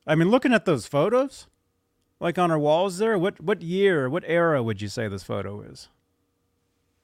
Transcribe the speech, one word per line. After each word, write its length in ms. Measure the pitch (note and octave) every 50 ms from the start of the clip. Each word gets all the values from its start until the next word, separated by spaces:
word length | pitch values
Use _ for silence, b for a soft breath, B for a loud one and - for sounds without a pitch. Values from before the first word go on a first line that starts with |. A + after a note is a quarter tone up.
| _
I 100 | - D#3
mean, 140 | E3 E3 F#3
looking 220 | A#3 C4+ - C#4
at 140 | A#3+ G3+ -
those 220 | F#3+ D#3 A#2+ -
photos, 600 | - - C#3+ D#3 G#3 A#3 B3+ C#4 C4+ - - - _ _ _ _ _ _ _ _ _ _ _ _ _ _ _
like, 180 | - F3 D#3
on 120 | F#3 F3+ E3+
her 100 | E3 D3+
walls 380 | D3 D3+ D3+ E3 F#3+ G3+ F3
there, 200 | F3+ G#3+ A3+ A3
what, 220 | F#3 E3 G3+ G3+ -
what 220 | E3 F3 G#3+ E3+
year, 480 | E3+ E3 F3+ F#3+ G3+ G3 F3+ D3 C3 B2+
what 160 | C#3 F3+ -
era 340 | - E3 E3+ E3+ E3 D3+ C3+
would 200 | A#2 A2+ G#2+ G2
you 80 | G#2 G2+
say 180 | - B2+ A2+
this 160 | G#2 G2 G2 -
photo 380 | - A2+ G2+ G2 G2 G2+ G#2
is? 260 | G#2 A#2 C3+ - - _ _ _ _ _ _ _ _ _ _ _ _ _ _ _ _ _ _ _ _ _ _ _